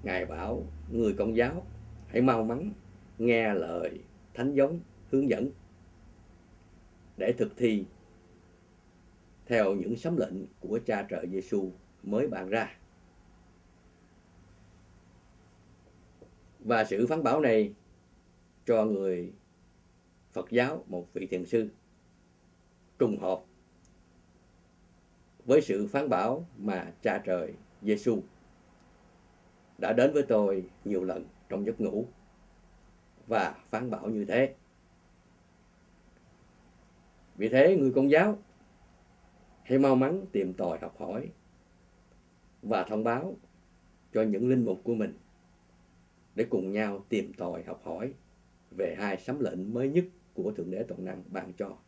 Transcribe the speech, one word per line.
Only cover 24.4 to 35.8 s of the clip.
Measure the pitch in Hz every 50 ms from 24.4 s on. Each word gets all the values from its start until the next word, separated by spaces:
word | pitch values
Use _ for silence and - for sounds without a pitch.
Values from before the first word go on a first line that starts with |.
| _ _ _ _ _ _ _ _ _ _ _ _ _ _ _ _ _ _ _ _ -
với | 120 131 151
sự | - - 98 98 104
phán | 104 - 139 147 139
bảo | 107 90 95 117 127 156 175 - -
mà | - 98 104 98 92 - 85 - -
Cha | - 110 92 95 -
Trời | 98 90 87 80 82 85 - - _ _ -
Giêsu | - 104 107 104 - 123 113 98 - - - - _ - - _ _ _ _ _ _ _ _ _ _ - _ _ _ _ _ _ _ _ _ _ _ _ _
đã | - - 92 113
đến | 120 123 143 156
với | 147 139
tôi | - 117 107 104 98 98 95 90 - - - -
nhiều | 104 104 92 92
lần | 92 92 92 - - - - _ _
trong | 95 98 101
giấc | 107 113 -
ngủ | 110 95 - 104 120 123 - - - _ _ _ - _ _ _ - - - - _ - _ _ _ _ _ - -
và | - 113 110 92 78 - - - -
phán | - 110 127 123
bảo | 110 - - 107
như | 113 107 104
thế. | 98 104 117 135 135 - - _ _ _ _ _ _ _ _ _ _ _ _ _ _ _ _ _ _ _ _ _ _ _ _